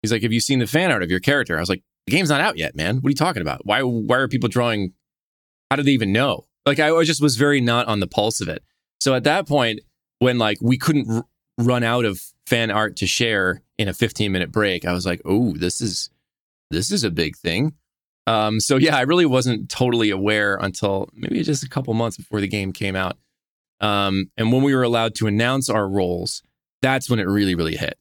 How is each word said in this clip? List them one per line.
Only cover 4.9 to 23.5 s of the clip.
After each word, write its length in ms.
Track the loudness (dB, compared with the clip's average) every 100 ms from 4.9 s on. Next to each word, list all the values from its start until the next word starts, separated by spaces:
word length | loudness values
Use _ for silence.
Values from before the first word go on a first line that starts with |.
| _ _ _ _ _ _ _ _
How 60 | 0
do 60 |
they 80 | 2
even 200 | 2 2
know?" 340 | 2 2 -2 -8 _
Like, 160 | -2 2
I 220 | 2 4
just 180 | 2 2
was 140 | 2 4
very 240 | 2 4
not 260 | 2 0 0
on 140 | -2
the 60 | 0
pulse 340 | 0 0 -2
of 80 | -6
it. 140 | -8 _ _ _ _
So 140 | 0
at 100 | 2
that 240 | 2 0 0
point, 320 | 0 0 -2 _ _ _ _
when, 180 | 2 2
like, 220 | 0 0
we 160 | 0 2
couldn't 340 | 2 0 2
r-, 160 | -4 -4 _ _ -2
run 260 | 2 2
out 220 | 2 2
of 160 | 0 -2 -12 _ -2
fan 240 | 0 2
art 260 | 0 -2 -2
to 100 | -4
share 560 | 0 0 2 0 -2 _ -4
in 100 | -4
a 60 |
fifteen-minute 580 | 0 -2 0 -2 0 -2
break, 340 | 0 0 -2 -2
I 60 |
was 120 | -2
like, 160 | -2 -6 0
"Oh, 260 | 0 0
this 300 | 0 -4 -2
is, 260 | -6 -6 -10 _ _ _ _ _ _
this 200 | -4 -2
is 140 | -2
a 60 | -2
big 260 | -2 -4 -4
thing." 380 | -4 -2 -2 -4 _ _ _ _ -2
Um, 340 | 0 0 0
so 160 | 0 2
yeah, 180 | 4
I 80 | 2
really 220 | 2 2
wasn't 460 | 4 2 0 -2 -4
totally 400 | -2 0 2 2
aware 460 | 2 0 2 0 -2
until 520 | -4 -2 -2 -2 -4
maybe 280 | -8 -4 -2
just 220 | 0 -2
a 40 | -4
couple 240 | -6 -2
months 240 | -2 -2 -6
before 240 | -6 -2
the 60 | -2
game 240 | -2 -4
came 220 | -4 -4
out. 220 | -2 -4 -6 _ _ _